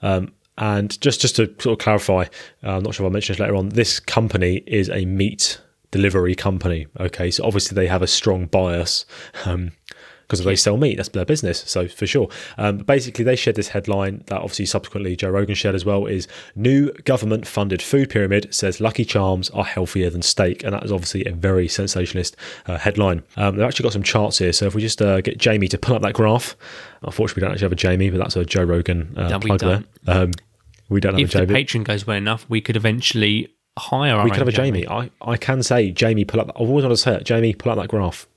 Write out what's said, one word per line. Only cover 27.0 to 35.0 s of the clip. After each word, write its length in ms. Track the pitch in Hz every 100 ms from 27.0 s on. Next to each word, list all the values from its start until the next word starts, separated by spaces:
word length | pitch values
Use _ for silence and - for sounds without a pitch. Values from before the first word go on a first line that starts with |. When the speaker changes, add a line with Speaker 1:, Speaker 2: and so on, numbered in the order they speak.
Speaker 1:
Unfortunately, 380 | - - 107 -
we 40 | 95
don't 60 |
actually 120 | 98 98
have 60 |
a 40 | 90
Jamie, 340 | 92 90 98
but 80 | 90
that's 180 | 92 -
a 80 |
Joe 200 | 85 95
Rogan, 500 | 87 87 85 87 80 -
uh, 140 | 92
Speaker 2:
No, 80 | 98
we 80 | 101
Speaker 1:
plug 120 | 98
Speaker 2:
don't. 280 | 90 98 107 -
Speaker 1:
there. 200 | - 92
Um, 80 | 90 90 _ _ _ - _
we 100 | 101
don't 120 | 98
have 80 | 95
Speaker 2:
If 80 | 92 98
Speaker 1:
a 100 | 92
Jamie. 0 |
Speaker 2:
the 80 |
Patreon 300 | 117 139 120 107
goes 200 | 104 101
well 120 | 101
enough, 280 | 104 113 -
we 100 | 113
could 140 | 107 110
eventually 680 | 110 113 123 117 104 104 - _ _ -
hire 360 | - 131 143 110
our 80 | 110
Speaker 1:
We 60 |
could 100 | 107
Speaker 2:
own 60 | 131
Speaker 1:
have 60 |
a 40 | 113
Speaker 2:
Jamie. 240 | 135 98
Speaker 1:
Jamie. 260 | 85 110